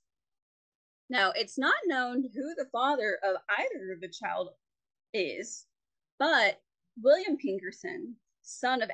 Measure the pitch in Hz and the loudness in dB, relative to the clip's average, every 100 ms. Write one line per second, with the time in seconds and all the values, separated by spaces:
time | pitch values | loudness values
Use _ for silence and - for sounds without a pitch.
0 | _ _ _ _ _ _ _ _ _ _ | _ _ _ _ _ _ _ _ _ _
1 | - 247 190 220 220 - 277 587 415 269 | -4 2 4 2 -2 0 2 2 2 0
2 | 247 247 254 208 285 330 262 233 269 285 | 0 -2 -4 -4 -6 -6 -6 0 2 2
3 | 214 185 196 185 - 208 508 339 190 180 | 0 0 0 -2 -2 -2 -2 -4 -8 -10
4 | 175 165 202 180 180 - _ _ _ _ | -12 -10 -6 -4 -6 -10 _ _ _ _
5 | _ 220 160 120 302 - - _ _ _ | _ -2 -2 -4 -8 -12 -18 _ _ _
6 | _ - 285 285 202 - _ _ _ - | _ -2 2 4 4 0 _ _ _ 2
7 | 233 330 381 285 196 190 185 - - - | 6 6 4 -2 -2 -4 -6 -10 -10 -8
8 | 233 233 _ _ - - 254 254 226 | -10 -14 _ _ -18 -4 0 0 -2